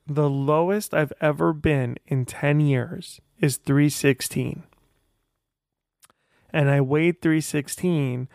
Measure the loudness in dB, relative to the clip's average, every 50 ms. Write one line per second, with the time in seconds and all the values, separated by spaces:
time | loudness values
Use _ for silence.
0 | _ -4 -2 0 0 0 0 0 0 2 2 2 2 0 0 -2 -4 -2 -2 -2
1 | -2 -2 -4 -2 -2 -2 0 2 0 0 0 0 0 0 2 2 0 -2 -6 -10
2 | -6 -4 -2 -2 -2 -4 -6 -4 0 2 2 4 4 4 2 0 0 -4 -8 -12
3 | -14 -16 -20 -20 _ _ _ _ -2 -2 -2 -2 -2 2 2 4 4 2 2 2
4 | 2 2 2 0 -4 -6 -4 -4 -4 -4 -6 -10 -14 _ _ _ _ _ _ _
5 | _ _ _ _ _ _ _ _ _ _ _ _ _ _ _ _ _ _ _ _
6 | -20 _ _ _ _ _ _ _ _ _ -2 0 2 4 4 2 2 2 2 2
7 | 2 2 0 0 0 2 2 2 0 -2 -4 -4 -4 -6 -8 -4 -2 0 0 0
8 | 0 -2 -4 -6 -8 -10